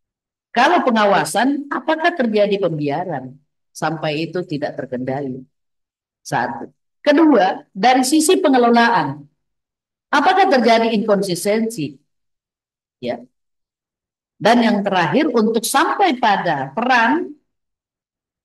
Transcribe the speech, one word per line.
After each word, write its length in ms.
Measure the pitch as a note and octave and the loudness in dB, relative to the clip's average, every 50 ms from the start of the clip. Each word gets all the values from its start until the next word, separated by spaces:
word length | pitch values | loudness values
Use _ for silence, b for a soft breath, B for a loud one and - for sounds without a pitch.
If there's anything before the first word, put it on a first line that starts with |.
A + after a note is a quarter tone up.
| _ _ _ _ _ _ _ _ _ _ - | _ _ _ _ _ _ _ _ _ _ -2
kalau 320 | A#3 B3 D4+ F4+ E4+ B3+ | 0 2 2 2 2 0
pengawasan, 800 | C4+ A3+ A3 G#3 G3+ G3 E3+ D3+ D3+ - G3 A#3 C4+ C#4+ C#4+ - - - | 0 0 2 2 2 2 2 0 -2 -2 -2 0 0 -2 -4 -4 -6 -8
apakah 400 | - - - D#4+ D#4 D#4+ F4 E4+ | -6 -4 -4 -4 -2 -2 -2 -2
terjadi 480 | - B3+ A3+ G#3 G#3+ G3+ G3 G3 G3 | -2 -2 -2 0 0 0 0 0 0
pembiaran 800 | G3 E3+ D#3+ D3 D3 C#3+ C#3 D#3+ F#3 F#3+ D#3+ C3 B2+ C3 C3+ - _ _ _ _ _ _ - | -2 -2 -4 -4 -4 -4 -4 -4 -6 -6 -8 -8 -10 -12 -18 -20 _ _ _ _ _ _ -10
sampai 560 | - - D#3 D#3+ D#3 E3 D#3 D3+ D3+ E3 E3 | -6 -6 -4 -4 -4 -4 -4 -4 -4 -6 -6
itu 160 | E3 F#3 F3+ | -6 -8 -8
tidak 320 | - D#3 C#3+ F#3+ F#3 - - | -6 -6 -6 -6 -8 -8 -8
terkendali? 640 | C3 B2+ B2+ B2 B2+ C3 C3 C#3+ D3 C3+ B2+ C3 - _ _ _ _ _ _ _ _ _ _ _ _ _ _ _ | -10 -8 -8 -8 -6 -6 -6 -6 -6 -8 -10 -12 -14 _ _ _ _ _ _ _ _ _ _ _ _ _ _ _
Satu. 480 | - - D#3 B2+ A#2 - - - - - _ _ _ _ _ _ | -10 -6 -4 -2 -2 -4 -6 -10 -14 -16 _ _ _ _ _ _
Kedua, 640 | - C#4+ D4 D4 E4 D#4 C#4 G#3+ F3+ F#3+ - - - _ - | 0 2 4 4 4 4 4 4 2 2 0 -4 -10 _ -6
dari 320 | F#3+ G3 B3 C4 C4 C4 | 0 2 2 2 2 2
sisi 320 | - D#4 D#4 D4+ F#4 F#4 - | 2 0 2 2 2 2 2
pengelolaan, 840 | - D4+ C4+ B3+ A#3+ A#3 A#3 A#3 A#3 A#3 A#3 G3+ D#3 C#3+ C#3 - - _ _ _ _ _ _ _ _ _ _ _ _ _ _ _ _ _ | 2 2 2 4 4 4 4 4 4 2 2 0 -2 -4 -6 -12 -14 _ _ _ _ _ _ _ _ _ _ _ _ _ _ _ _ _
apakah 400 | - C#4+ - F4+ F#4+ F#4+ F#4+ - | -2 0 2 2 4 4 4 4
terjadi 400 | C#4 B3+ A3 A#3+ A3+ A3+ A3+ A#3 | 4 4 4 4 4 4 4 2
inkonsistensi? 1040 | A3+ G#3 G3 G#3+ G3+ F#3+ G3+ - E3+ E3 - G#3 G#3 A3+ A3+ A3 A#3 - D3+ C3 - - _ _ _ _ _ _ _ _ _ _ _ _ _ _ _ _ _ _ _ _ | 0 0 0 2 0 0 0 -2 -4 -4 -2 -2 0 0 -2 -4 -4 -6 -8 -8 -10 -12 _ _ _ _ _ _ _ _ _ _ _ _ _ _ _ _ _ _ _ _
Ya. 240 | B2 A#2 - - - - _ _ _ _ _ _ _ _ _ _ _ _ _ _ _ _ _ _ _ _ _ | -8 -8 -8 -8 -10 -18 _ _ _ _ _ _ _ _ _ _ _ _ _ _ _ _ _ _ _ _ _
Dan 220 | - - G3+ A#3+ B3 | -2 2 2 4 4
yang 240 | A#3 A3 G3+ G3+ G3 | 4 2 0 0 -2
terakhir, 480 | G3+ F#3+ F#3 E3+ D3+ D3 B3 D#4+ D#4 | -2 0 0 0 0 0 0 0 0
untuk 320 | - A#3+ G#3+ A3 A3+ A#3 A#3 | 0 0 0 0 0 -2 -2
sampai 560 | - - C#4 D#4+ - - - F4 F4+ C4 B3 | -2 0 0 0 0 0 0 0 0 0 0
pada 500 | - G#3+ G3+ - E3+ F3 D#3 C#3 C3 C3+ - | 0 0 0 0 0 -2 -4 -4 -4 -8 -6
peran 560 | - A3+ B3+ C4 A#3+ A3+ A#3 C#4 E4+ F4+ - - _ _ _ _ _ _ _ _ _ _ _ _ _ _ _ _ _ _ _ _ _ _ | -6 -2 0 2 2 2 2 0 -2 -4 -6 -12 _ _ _ _ _ _ _ _ _ _ _ _ _ _ _ _ _ _ _ _ _ _